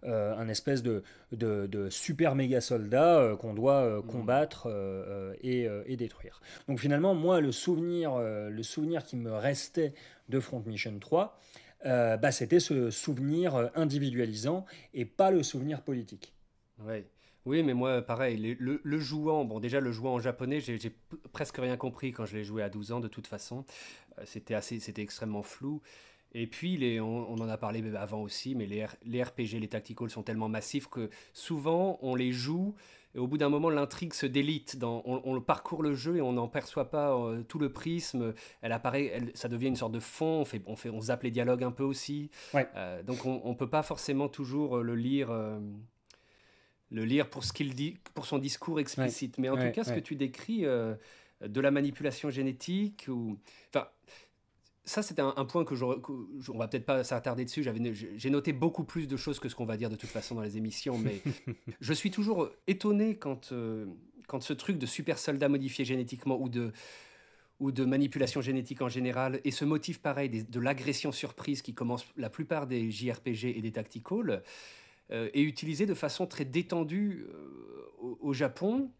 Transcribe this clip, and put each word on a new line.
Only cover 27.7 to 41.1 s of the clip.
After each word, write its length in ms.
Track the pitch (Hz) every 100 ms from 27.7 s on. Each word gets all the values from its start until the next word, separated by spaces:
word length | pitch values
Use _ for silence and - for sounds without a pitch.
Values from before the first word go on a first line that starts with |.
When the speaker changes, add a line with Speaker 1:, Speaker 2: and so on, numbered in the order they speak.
| 113 110 107
Speaker 2:
avant 260 | 101 107
aussi, 320 | 104 - 131
mais 140 | 131 101
les 180 | 104 107
R-, 100 | -
les 200 | - 120
R 80 | 123
P 140 | - 113
G, 140 | 113
les 80 | 107
tacticals 440 | 110 - 110 117
sont 100 | -
tellement 280 | 107 110 110
massifs 380 | 110 - 143 -
que 220 | - 110 - -
souvent, 640 | - - 160 143 165 190 -
on 100 | 131
les 180 | 127 127
joue, 440 | 123 123 165 196 208 - - _ 127
et 40 |
au 80 | 127
bout 100 | 147
d'un 120 | 147
moment, 200 | 147 165
l'intrigue 440 | 151 143 - 170
se 140 | - 139
délite. 500 | 131 143 156 - 139
Dans, 240 | 120 117 123
on, 160 | 127 131
on 160 | 131
parcourt 400 | 123 147 - 160
le 120 | 151
jeu 240 | 139 139 170
et 40 |
on 100 | 131
n'en 160 | 123 120
perçoit 420 | 147 - - 135
pas, 280 | 156 147 131
euh, 240 | 117 113
tout 180 | 117 160
le 140 | 147
prisme. 600 | 139 160 170 160 127 117 110 - -
Elle 100 | 113
apparaît, 360 | 117 131 135 139
elle, 240 | 117 117
ça 160 | - 120
devient 180 | 117 131
une 80 | 127
sorte 160 | 113
de 80 | 113
fond, 420 | 110 - 160 160
on 40 | 143
fait, 160 | 110 92
on 80 | 110
fait, 160 | 117
on 100 | 110
zappe 220 | 110